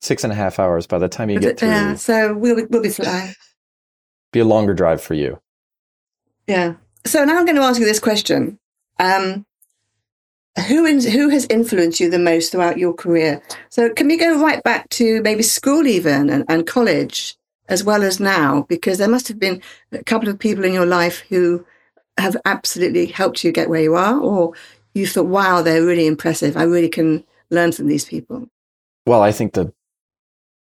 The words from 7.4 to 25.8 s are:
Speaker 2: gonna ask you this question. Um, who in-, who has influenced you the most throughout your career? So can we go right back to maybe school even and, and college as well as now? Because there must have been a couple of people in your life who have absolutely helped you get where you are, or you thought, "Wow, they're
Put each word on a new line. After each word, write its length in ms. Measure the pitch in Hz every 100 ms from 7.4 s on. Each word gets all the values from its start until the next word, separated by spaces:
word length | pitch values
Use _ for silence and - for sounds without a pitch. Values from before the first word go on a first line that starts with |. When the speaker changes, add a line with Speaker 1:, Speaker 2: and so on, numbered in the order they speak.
| 339
Speaker 2:
gonna 140 | 294
ask 180 | 262 233
you 80 | 214
this 120 | 214
question. 600 | 226 208 - 143 120 - _ _ _ -
Um, 480 | 185 196 190 196 - _ _ _ _ _ _ _ _ _ _ - 190
who 180 | 302
in-, 240 | 330 285 240
who 200 | 233 294
has 180 | 277 -
influenced 500 | 220 233 190 170 165
you 120 | 175
the 80 | 175
most 320 | 175 165 160
throughout 260 | 180 175 170
your 160 | 180
career? 480 | 170 180 170 160 - - - -
So 200 | - 233
can 160 | 226
we 100 | 285
go 240 | 330 330 311
right 220 | 311 -
back 280 | 240 220 -
to 340 | - 233 220
maybe 180 | 214 214
school 460 | 220 - 269 302 285
even 420 | 185 160 139 143
and, 160 | 139 -
and 200 | 165 165
college 680 | 247 220 147 143 - - - _ _ -
as 160 | 185
well 200 | 202 208
as 160 | 196 185
now? 480 | 196 185 143 143 143
Because 300 | 165 - 190
there 100 | 208
must 180 | 254 254
have 120 | 214
been 200 | 190 185 - - _
a 120 | -
couple 260 | - 226 214
of 80 | 202
people 280 | 220 196
in 80 | 185
your 120 | 185
life 360 | 175 180 175 - -
who 360 | 180 175 175 - _ _ _ _ -
have 180 | 185 214
absolutely 640 | - 190 - 175 180 175 170
helped 360 | - 190 -
you 80 | 170
get 180 | 165 156
where 120 | 160
you 140 | 156
are, 240 | 170 196 269
or 340 | 247 202 170 - - _ _
you 120 | 202
thought, 220 | 185 196 175
"Wow, 340 | 196 190 180
they're 240 | 165 160